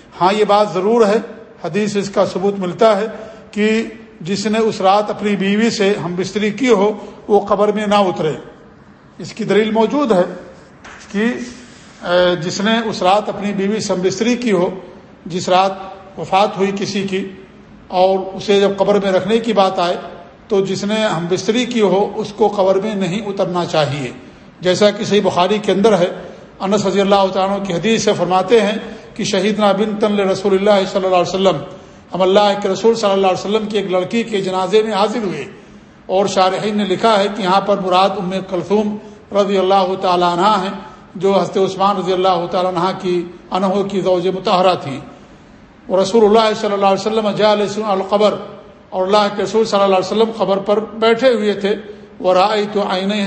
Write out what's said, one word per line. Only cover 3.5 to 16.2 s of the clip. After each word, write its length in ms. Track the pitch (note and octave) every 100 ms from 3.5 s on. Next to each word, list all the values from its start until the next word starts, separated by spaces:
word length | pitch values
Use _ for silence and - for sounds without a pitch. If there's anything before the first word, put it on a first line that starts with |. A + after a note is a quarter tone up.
کہ 340 | G#3 G#3+ A3 A3+ - - -
جس 260 | E3 G3 A3
نے 120 | A3
اس 220 | A3 -
رات 300 | F#3+ G3+ G#3
اپنی 260 | - G#3 G3+
بیوی 340 | G3 G#3 A#3
سے 240 | - G3 G3+
ہم 100 | D#3+
بستری 360 | F3+ F#3 G#3+ G#3
کی 180 | G#3 B3+
ہو 240 | G3+ G#3 G#3 - - -
وہ 120 | G3+
قبر 320 | - G3+ G#3
میں 140 | G3+ G#3
نہ 80 |
اترے۔ 380 | G#3 F#3+ E3+ D#3+ - - - - - - - - -
اس 140 | F3
کی 120 | -
دلیل 260 | F#3 G3 G#3+
موجود 420 | G#3+ A3 C#4+ C#4
ہے 100 | F#3 F3+ - - - - - - - -
کہ، 120 | G3 A#3 B3 - - - - - -
اے، 340 | F#3 F3+ F3+ F3
جس 240 | F3 -
نے 180 | G#3 A3+
اس 180 | A3 -
رات 260 | F3+ G#3 G#3+
اپنی 240 | G3 G3+
بیوی 280 | F#3 G3 G#3+
سے 120 | -
ہم 80 | F3+
بستری 340 | F3+ - A3+ A#3+
کی 160 | B3
ہو، 160 | F#3 F#3+ - - - - - F#3
جس 220 | E3+ F#3
رات 240 | F3+ G3 F#3+ - - -
وفات 380 | -